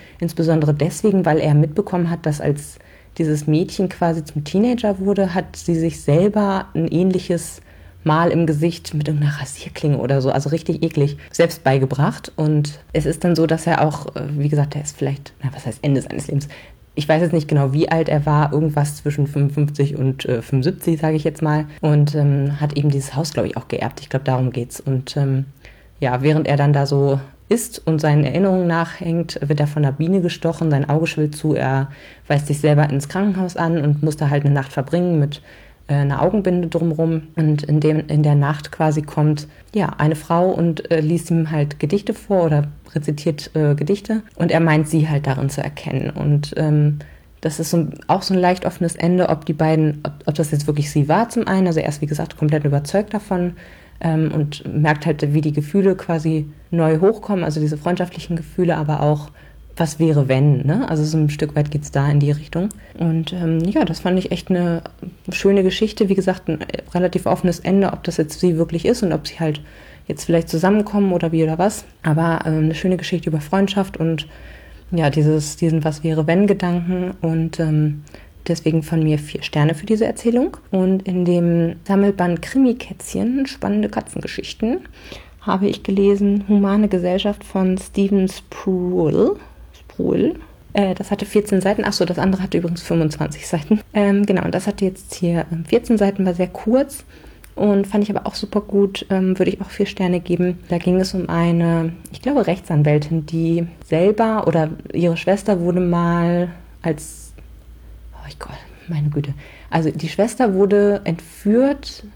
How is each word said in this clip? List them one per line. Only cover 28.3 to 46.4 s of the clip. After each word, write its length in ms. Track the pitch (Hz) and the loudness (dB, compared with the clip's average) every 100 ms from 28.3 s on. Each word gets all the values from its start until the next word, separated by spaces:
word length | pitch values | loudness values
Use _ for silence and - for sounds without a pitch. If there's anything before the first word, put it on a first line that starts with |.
| 175 196 185 175 | 2 2 2 2
nachhängt, 720 | 170 165 - 175 170 165 - | 0 -2 -6 -4 -2 -4 -6
wird 180 | 143 151 | -2 0
er 80 | 147 | 0
von 180 | 151 143 | 2 0
einer 80 | |
Biene 280 | 139 165 196 | 0 0 2
gestochen, 500 | 175 - 165 165 160 | 0 -2 -4 0 0
sein 180 | 139 147 | 0 2
Auge 160 | 151 165 | 0 0
schwillt 300 | - 151 147 | 0 -2 -2
zu, 180 | 156 | -2
er 360 | 135 131 135 135 - - - - | 0 0 0 -2 -8 -20 -18 -2
weist 200 | 147 147 | 0 0
sich 120 | 147 | 0
selber 300 | 151 147 151 | 4 4 4
ins 200 | 139 139 | 0 -2
Krankenhaus 480 | 185 208 185 180 - | -2 0 0 -2 -2
an 220 | 165 165 | 0 2
und 220 | 147 147 | 2 2
muss 160 | 151 151 | 0 0
da 120 | 147 | 0
halt 140 | 143 | 2
eine 100 | 143 | 2
Nacht 200 | 143 135 | 2 0
verbringen 460 | - 135 170 180 160 | -6 -2 0 2 2
mit, 220 | 147 - - - - - - | 0 -4 -16 -20 -20 -18 -4
äh, 60 | |
einer 280 | 143 143 139 | 0 0 2
Augenbinde 460 | 170 214 190 180 170 | 2 2 2 0 0
drumrum. 560 | 170 170 151 165 160 - - | 0 0 0 0 -2 -4 0
Und 280 | 156 147 | 0 0
in 160 | 151 151 | 0 2
dem, 280 | 151 156 151 | 2 0 0
in 160 | 151 | 2
der 120 | 147 147 | 4 4
Nacht 360 | 143 147 - | 2 -2 -8
quasi 300 | - 156 151 | -2 0 0
kommt, 460 | 147 156 151 147 - - - | -2 0 0 0 -6 -20 -6
ja, 200 | 208 170 - | -4 -2 0
eine 180 | 151 151 | 0 0
Frau 340 | - 170 185 | 0 2 2
und, 420 | - 170 156 - | 2 0 -2 -2
äh, 80 | 165 | 0
liest 320 | 156 170 165 | 2 0 0
ihm 200 | 165 156 | 0 0
halt 280 | 156 147 - | 0 -2 -2
Gedichte 340 | 147 202 220 | -2 0 -2
vor 320 | 226 - 190 165 | -6 -2 2 4
oder 220 | 147 147 - - | 2 0 -6 -8
rezitiert, 580 | 156 151 147 170 151 - | -6 -4 -2 -4 -4 -4
äh, 220 | 160 147 143 | 0 2 2
Gedichte. 460 | 147 202 - 220 - - | 0 -2 -2 -4 -4 -2
Und 160 | 175 | 0
er 80 | 160 | 4
meint, 280 | 160 151 156 | 4 2 2
sie 200 | 160 156 | 2 2
halt 200 | 143 143 | 0 -2
darin 220 | 135 135 | -2 -2
zu 120 | 139 | -4
erkennen. 480 | - 151 - 135 - | -8 -8 -6 -4 -4
Und, 440 | - 147 147 | -2 0 0